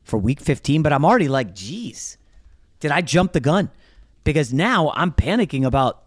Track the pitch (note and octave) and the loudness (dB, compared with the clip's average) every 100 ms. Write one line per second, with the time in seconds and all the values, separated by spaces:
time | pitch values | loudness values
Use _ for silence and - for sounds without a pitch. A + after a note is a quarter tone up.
0 | - A2 G#2 C#3 - C3+ - D3+ D3+ C#3 | -4 -2 -2 -2 -2 -2 0 0 2 2
1 | D#3 A#3+ D3 C3+ A2 F#2+ G2 G3 A3 - | 4 4 2 0 -4 -10 -12 -10 -12 -12
2 | - - _ - - - _ _ D3+ D3 | -16 -16 _ -20 -20 -20 _ _ -2 -2
3 | D#3+ E3 F#3+ D#3 B2+ F#3 D3+ - _ - | 2 0 2 0 2 0 0 -8 _ -20
4 | - _ - D3+ B2 C3 G#3 A3+ D#3 - | -20 _ -2 0 0 0 0 0 0 0
5 | E3+ - B2+ A3 G3 C3+ C3 C3+ B2+ - | 0 0 0 0 0 0 0 2 0 -4